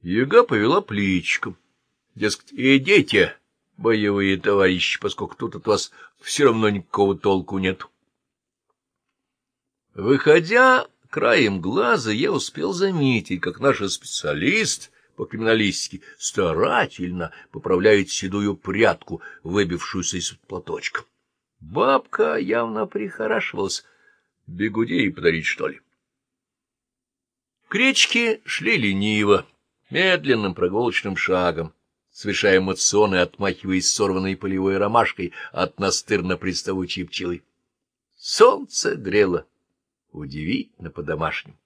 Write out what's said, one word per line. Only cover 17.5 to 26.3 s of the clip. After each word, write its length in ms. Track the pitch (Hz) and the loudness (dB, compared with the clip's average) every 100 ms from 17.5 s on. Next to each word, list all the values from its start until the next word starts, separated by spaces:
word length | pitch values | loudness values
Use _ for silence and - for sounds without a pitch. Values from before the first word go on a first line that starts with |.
поправляет 580 | - 92 92 104 101 95 | -12 -2 2 6 4 2
седую 480 | - 95 101 101 95 | -6 -4 -2 -2 -4
прядку, 640 | - 98 110 82 - 82 - - | -6 2 2 0 -8 -14 -14 -16
выбившуюся 760 | 82 95 95 85 - 95 87 92 | -4 -2 0 -4 -6 -6 -6 -6
из 120 | - - _ | -8 -12 _
платочка. 560 | 95 90 80 - - - _ _ _ _ _ | -14 -10 -8 -8 -10 -12 _ _ _ _ _
Бабка 800 | 76 117 240 269 - - 214 - | -8 0 2 2 -2 -2 0 0
явно 500 | 185 117 - - - | -2 -2 -2 -4 -6
прихорашивалась. 1000 | - 104 - 107 110 - - 98 - _ _ _ _ _ _ - | -6 -8 -6 -2 -2 -4 -6 -6 -6 _ _ _ _ _ _ -18
Бигуди 480 | 87 107 104 117 | -6 -4 -2 -2
ей 180 | 87 104 | 0 0
подарить, 320 | 80 85 82 | 0 0 0
что 220 | 76 - 71 | -4 -4 -6
ли? 140 | - _ _ _ _ _ | -8 _ _ _ _ _